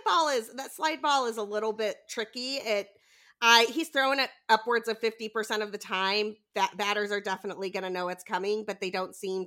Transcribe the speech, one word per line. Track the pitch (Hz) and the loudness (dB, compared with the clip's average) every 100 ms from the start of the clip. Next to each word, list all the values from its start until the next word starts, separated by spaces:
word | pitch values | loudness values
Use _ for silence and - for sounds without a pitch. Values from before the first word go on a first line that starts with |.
ball | - 349 311 | 2 2 2
is, | 262 220 | 0 -4
that | 247 269 | -10 -12
slide | - 311 311 | -4 -4 -2
ball | 294 277 247 | 0 0 0
is | 226 | -4
a | |
little | 208 208 220 | -4 -2 -2
bit | 214 214 - - | -2 -4 -4 -10
tricky. | - 214 254 254 269 | -8 -8 -8 -8 -6
It, | 240 208 196 _ _ _ - _ | -2 -2 -2 _ _ _ -20 _
I, | 233 233 233 | 8 8 8
he's | 254 330 | 2 -2
throwing | 277 269 277 | 2 2 2
it | 254 - - | 0 -4 4
upwards | 220 240 233 226 | 4 4 0 0
of | 220 | -2
fifty | 226 220 220 | -2 -4 -6
percent | 220 208 214 | -4 -2 -2
of | 208 | -2
the | 196 | -6
time. | 185 190 190 208 214 208 _ 208 | -4 -2 2 2 0 -4 _ -2
That | 190 180 | -2 0
batters | 202 208 208 | -2 0 0
are | 202 | -2
definitely | 202 185 208 175 190 | -2 -4 -6 -6 -6
gonna | 190 185 | -4 -4
know | 180 180 | -2 -4
it's | 180 | -6
coming, | - 190 196 214 214 | -6 -4 0 -2 -2
but | 196 | -6
they | 190 | -4
don't | 185 185 | -4 -4
seem | 190 196 185 | -6 -6 -4